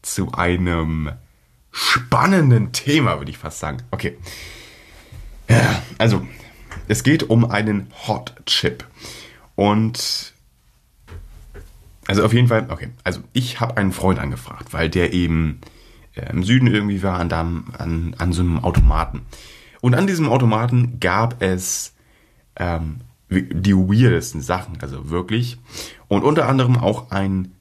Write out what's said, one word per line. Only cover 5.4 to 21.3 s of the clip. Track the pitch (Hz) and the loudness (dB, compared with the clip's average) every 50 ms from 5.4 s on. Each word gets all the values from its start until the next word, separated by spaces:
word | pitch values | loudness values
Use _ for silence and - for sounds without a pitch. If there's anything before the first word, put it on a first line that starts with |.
| - - | 2 4
Ja, | 117 117 123 - 98 - - - - - | 4 4 4 2 0 -2 -6 -10 -4 2
also, | 110 113 98 90 - - - - - - - - - - - - - - | 2 2 2 2 -2 -6 -16 -20 -20 -20 -20 -20 -20 -18 -16 -16 -4 -2
es | 107 - | -2 0
geht | - 127 156 160 - - | 4 2 2 2 2 2
um | 113 113 113 120 | 4 4 4 4
einen | 104 104 107 107 104 101 98 - - - - | 2 -2 0 0 -2 -2 -4 -8 -16 -14 -6
Hot | - - - - - - - - | -6 -6 -6 -6 -14 -18 -14 -4
Chip. | - - - - - - - - - _ - - - - - - - - - - _ _ | -2 -2 0 0 -2 -4 -4 -16 -20 _ -20 -20 -18 -18 -18 -20 -20 -20 -20 -20 _ _
Und, | - 98 104 104 107 113 113 120 - - - - - - - _ _ _ _ _ _ _ _ _ _ _ _ _ _ _ - - - - - - - - - - - - - - - - - - _ - | 0 2 2 4 2 2 0 -2 -4 -6 -6 -6 -6 -8 -12 _ _ _ _ _ _ _ _ _ _ _ _ _ _ _ -20 -18 -18 -18 -18 -20 -20 -20 -20 -20 -20 -20 -20 -20 -20 -20 -20 -20 _ -6
also | - 98 101 107 | -2 0 2 2
auf | 107 | 4
jeden | 117 120 123 120 | 4 6 6 6
Fall, | 117 110 110 - | 4 2 0 -2
okay, | - - - - - - _ | -8 -10 -10 -14 -16 -8 _
also | - 85 69 - - | -6 -6 -6 -10 -6
ich | _ 127 127 - - - | _ -4 -4 -4 -4 -4
hab | 120 120 120 - | -4 -2 0 0
einen | 101 95 | 0 0
Freund | 92 - - 95 92 - | 0 0 0 2 2 2
angefragt, | 69 69 64 - - - - - - - | -2 -6 -6 -8 -10 -14 -16 -18 -16 -10
weil | - 82 85 80 | -4 -2 -2 0
der | 78 90 87 - | 0 0 0 2
eben, | - 90 87 85 82 80 82 78 71 - - - - - - - - - - - _ | 2 0 0 2 2 0 0 -2 -4 -8 -16 -20 -20 -20 -20 -20 -20 -20 -20 -18 _
äh, | - - - | -14 -10 -6
im | - 82 90 | -4 -4 0
Süden | 95 120 131 127 | 2 4 4 4
irgendwie | 117 101 107 101 104 101 95 | 4 4 2 0 0 -2 -2
war, | 95 98 90 90 | -2 -2 -2 0
an, | 85 82 82 82 82 82 85 80 80 - - - | -2 -2 -2 -2 -2 -2 -4 -6 -8 -10 -10 -8
an, | - 80 82 82 82 82 - - | -6 -4 -2 -2 -4 -4 -4 -4
an | - 90 | -2 -2
so | 85 82 | 0 0
einem | 90 87 85 78 | 2 0 0 0
Automaten. | - 95 - - - - 78 78 85 - - - - - - - - - - - - - _ - | 0 0 4 4 4 4 4 2 -2 -4 -6 -12 -14 -16 -20 -20 -20 -20 -20 -20 -20 -20 _ -2
Und | - 127 123 | 2 2 4
an | 123 190 | 4 2
diesem | 196 190 165 160 131 | 2 2 0 2 2
Automaten | 113 120 123 113 107 110 117 123 123 123 123 120 - - | 2 4 4 4 2 2 0 2 2 2 2 2 -2 -2
gab | - 90 90 101 113 117 | 0 0 2 2 2 0